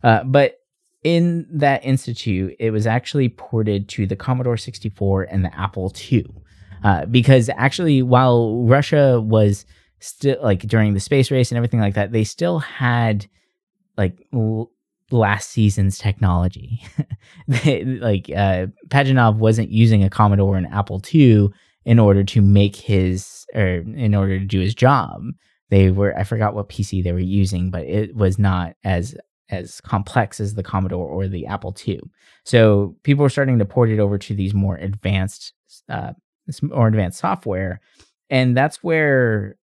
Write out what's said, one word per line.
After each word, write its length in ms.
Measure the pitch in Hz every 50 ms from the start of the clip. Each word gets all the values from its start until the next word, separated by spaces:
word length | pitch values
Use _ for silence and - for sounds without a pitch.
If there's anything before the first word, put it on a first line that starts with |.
| -
Uh, 180 | 123 113 110 117
but 320 | 131 131 143 139 127 - _ _ _ _ _ _ _ _ _ _
in 460 | 151 170 170 170 175 170 170 160 -
that 340 | 170 151 143 143 139 - -
institute, 680 | 127 135 131 - - 117 - - 113 98 92 95 92 - _
it 100 | 113 113
was 160 | 110 110 104
actually 440 | 113 110 123 - - - 143 135 120
ported 580 | - - - - - 113 110 107 104 101 101 -
to 180 | - - 104
the 80 | 95 98
Commodore 420 | 98 - - 127 127 127 123 120
sixty-four 680 | 107 - - 110 - - 110 101 - 101 98 98 95 92
and 200 | - 85 98 92
the 140 | 90 - 76
Apple 320 | 92 95 - 95 92 92
two. 340 | - - - - 131 113 - - - - - _ _ _ - _ - - -
Uh, 200 | 104 98 85 71
because 420 | 95 117 127 120 139 135 127 117 110
actually, 520 | - - 120 139 - - 180 160 147 135
while 640 | 127 123 123 123 131 127 120 120 117 110 107 120 123
Russia 560 | 113 127 139 143 - - 151 143 135 127 120
was 460 | 110 110 110 110 107 104 101 - - _ _ _ _ _ _ _
still, 400 | - - - _ - 139 131 - 147
like, 160 | 117 98 90
during 340 | - 110 117 113 107 104 101
the 60 | 98
space 320 | - - 147 139 131 - 143
race 180 | 131 123 -
and 60 | 123
everything 240 | 120 120 117 - 117
like 140 | 107 101 98
that, 180 | 104 101 98 117
they 100 | 113 107
still 380 | - - - 170 175 175 160
had, 680 | 143 - - - 135 123 120 120 117 113 107 104 101 - _ _ _ _ _ _ _ _ _ _ _ _ _
like, 280 | - 101 92 90 _ _ _ -
l-, 380 | 123 110 110 110 110 117 _ _ _ _ _ _ _ _ _
last 400 | 123 120 110 98 104 101 - -
season's 480 | - - 110 104 101 - 95 95 98 -
technology. 840 | - 104 101 - - 92 87 87 87 92 - - - - 113 117 -
<laughs> 60 | - _ - 147 _ - - _ _ _ - -
They, 380 | - 139 117 - 151 135 90 85
like, 460 | 127 131 113 123 117 101 95 - -
uh, 360 | 71 90 101 98 95 90 92 95 - _ - -
Pajanov 480 | - 139 143 135 135 127 120 113 107
wasn't 340 | 107 110 110 110 110 113 -
using 340 | - 110 113 113 110 104 98
a 60 | 98
Commodore 460 | - - 107 104 101 98 98 98 98
and 100 | 95 90 -
Apple 320 | - 101 101 - 101 92
two 520 | 95 - - 165 143 123 113 104 101 101 101 _ _ _ _ _ _
in 140 | 117 117 117
order 240 | 110 101 98 98 98
to 160 | 98 - 113
make 360 | 101 98 101 101 101 101 101
his, 680 | - - - 104 95 92 92 92 92 - - - - - - -
or 240 | - 104 92 90 87
in 360 | 85 104 110 151 123 107 104
order 240 | 101 98 98 95 95
to 60 | 98
do 160 | 95 98 95
his 140 | 90 98 110
job. 480 | - 123 127 143 131 90 - 50 50 87 117 - _ _ _ _ _ _ _
They 220 | - 98 95 95
were, 260 | 92 95 101 101 -
I 80 | - 101
forgot 300 | - 120 110 107 104 -
what 140 | 107 101 -
P 140 | - - 101
C 200 | - - 95 90
they 100 | 90 87
were 60 | 90
using, 520 | 90 92 98 101 98 95 98 87 90 92
but 140 | 90 87 76
it 300 | 64 85 104 107 - -
was 240 | 113 104 92 95 98
not 360 | 101 98 95 90 87 85 - _ _
as, 320 | 98 95 87 87 120 - - - _ _ _ _ _
as 320 | - 90 90 - - -
complex 580 | _ - - 98 98 - - 127 110 98 - -
as 160 | 107 98 107
the 80 | 110 92
Commodore 460 | - - 95 95 92 90 90 87 71
or 200 | 69 92 98 95
the 180 | 98 87 -
Apple 260 | - 98 101 - - 95
two. 260 | - - - 95 - - - _ _ _ _ _ _ _
So 520 | - - 117 113 107 104 101 101 95 - _ _
people 200 | - 143 139 147
were 80 | 139
starting 280 | - - 139 135 127 117
to 60 | 101
port 260 | 101 - 127 120 113
it 100 | 110 107
over 180 | 104 101 104 98
to 160 | - - 107
these 200 | 101 98 95 101
more 220 | 98 98 98 92
advanced, 760 | - - 98 98 104 _ 98 98 95 95 101 - - - - _ _ _ _ _ - _ -
uh, 240 | - - - - - _ _ _ _ _ _ -
s-, 140 | 151 - -
more 260 | 151 - 147 117 110
advanced 300 | 110 110 98 87 90 -
software. 600 | - 180 196 180 _ - 95 92 95 92 90 104 _ _ _ _ - _ _ _ _ _
And 280 | 139 131 131 127 123
that's 260 | 127 139 156 - - -
where 760 | 175 165 160 156 147 139 131 123 117 110 104 101 98 92 _ _